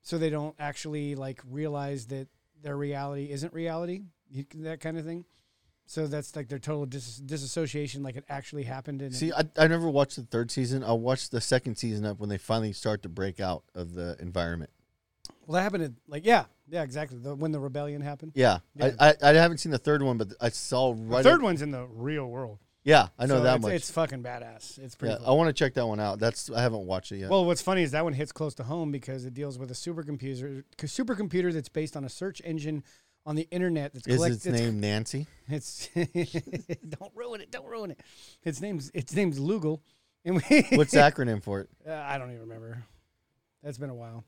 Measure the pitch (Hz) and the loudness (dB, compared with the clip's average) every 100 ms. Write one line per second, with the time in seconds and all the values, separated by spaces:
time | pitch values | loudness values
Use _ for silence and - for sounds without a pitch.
0 | - 170 160 151 151 - 147 147 156 151 | -6 -2 -2 -2 -6 -8 -10 -8 -8 -6
1 | 147 139 135 123 127 135 151 143 139 139 | -6 -6 -8 -10 -12 -6 -6 -4 -6 -8
2 | 117 135 135 _ _ 151 147 143 143 139 | -8 -12 -12 _ _ _ -10 -6 -6 -6
3 | 139 143 143 139 165 165 165 160 175 185 | -6 -8 -8 -8 -8 -6 -4 -4 -6 -8
4 | 190 _ _ 135 139 156 160 160 160 160 | -12 _ _ -12 -12 -12 -10 -8 -6 -6
5 | 156 170 170 _ _ _ _ _ _ - | -8 -10 -12 _ _ _ _ _ _ -4
6 | 156 147 139 156 123 139 147 151 139 135 | -2 -4 -6 -12 -10 -8 -6 -4 -4 -8
7 | 120 117 139 151 135 170 160 147 143 139 | -12 -14 -8 -8 -4 -4 -4 -4 -6 -6
8 | 139 123 - 139 - 147 123 131 143 139 | -8 -10 -10 -10 -8 -8 -8 -8 -8 -8
9 | 139 127 156 160 160 - 160 165 165 139 | -6 -2 -2 0 0 6 6 6 4 4
10 | 139 - 117 117 117 - 123 135 113 117 | 2 -2 -4 -2 -2 -2 -2 0 2 2
11 | 120 131 - 117 - 127 - 107 117 107 | 2 -2 -2 -4 2 2 2 -4 -4 -2
12 | 107 104 104 101 - 113 110 98 113 104 | -2 -4 -4 -4 0 0 0 -2 -2 -2
13 | 95 85 98 90 95 82 _ 92 85 87 | -4 -4 -4 -2 -2 -2 _ -10 -8 -6
14 | 87 71 87 87 85 85 76 _ _ _ | -6 -6 -6 -4 -2 -4 -8 _ _ _
15 | _ _ - _ - 170 202 196 151 117 | _ _ -20 _ -2 0 0 -2 -4 -8
16 | - 147 196 226 - _ _ 170 143 135 | -14 -4 4 4 2 _ _ -6 -6 -6
17 | 147 123 131 143 160 151 139 135 147 147 | -8 -10 -10 -4 -4 -2 -4 -6 -6 -8
18 | 143 143 160 135 123 90 _ 139 139 123 | -8 -10 -6 4 6 6 _ 0 0 8
19 | 151 151 143 156 170 156 165 131 - 151 | 8 10 8 10 8 4 -2 -2 2 2
20 | 135 117 101 - 120 - - 127 131 113 | 2 0 -2 -2 -2 -2 -2 2 2 0
21 | 113 123 180 339 226 160 147 135 123 113 | 0 8 8 8 4 0 -2 -6 -10 -8
22 | 131 151 127 123 123 104 _ _ 139 147 | -4 -4 -6 -8 -10 -12 _ _ 8 8
23 | 95 - 127 131 123 123 107 165 - - | 8 0 2 6 6 4 2 -2 -2 -2
24 | 160 135 123 123 117 113 - - 131 - | -2 -4 -10 -12 -14 -16 -18 -16 -18 -6
25 | 117 107 117 143 165 139 143 127 117 107 | -4 -2 6 6 6 4 0 2 0 0
26 | 104 104 113 - - 117 123 110 92 95 | -2 2 0 0 -4 0 0 0 -2 -4
27 | - 101 95 190 175 165 - 190 160 147 | -4 -8 2 2 4 2 2 2 2 0
28 | 170 135 147 - 156 - 120 165 156 139 | -2 -2 -6 -6 -8 -6 -6 -4 -4 -6
29 | 123 135 127 123 143 127 131 123 170 170 | -8 -10 -10 -8 -10 -8 -10 -8 -8 -8
30 | 147 139 131 127 139 135 - - 151 - | -8 -8 -6 -8 -8 -10 -14 -12 -8 -4
31 | 247 208 202 175 180 160 127 160 156 151 | -2 -2 0 0 0 -2 -4 -6 -4 -6
32 | 135 - 190 - 170 160 147 151 - _ | -10 -8 -10 -8 -8 -6 -4 -6 -8 _
33 | _ _ 151 151 160 180 180 160 143 127 | _ _ -6 -6 -4 -2 0 0 -4 -8
34 | - 127 165 113 123 120 117 107 104 107 | 0 2 4 0 0 0 0 0 0 0
35 | 113 135 151 - - 147 - - - 170 | -2 -6 -8 -14 -8 -8 -8 -14 -6 -2
36 | 170 175 170 165 - 175 - 170 156 151 | -2 -2 -2 -4 -6 -10 -8 -10 -10 -16
37 | 196 208 240 220 - 247 269 233 202 147 | -16 -12 -10 -10 -12 -14 -12 -10 -10 -12
38 | - - - - 165 135 202 170 135 143 | -20 -20 -20 -8 -6 -6 -6 -6 -6 -8
39 | - 160 185 139 143 214 156 156 _ _ | -4 0 2 0 0 0 -2 -4 _ _
40 | _ _ 170 180 - 294 - - 151 147 | _ _ -2 0 6 6 8 6 8 10
41 | 143 - 123 107 - 98 98 _ 151 156 | 8 6 0 0 -2 -4 -6 _ -12 -10
42 | 143 139 123 120 113 113 113 117 117 _ | -6 -6 -6 -12 -14 -14 -14 -14 -16 _
43 | _ _ _ _ _ _ 147 120 139 123 | _ _ _ _ _ _ -14 -10 -10 -10
44 | 117 117 | -12 -14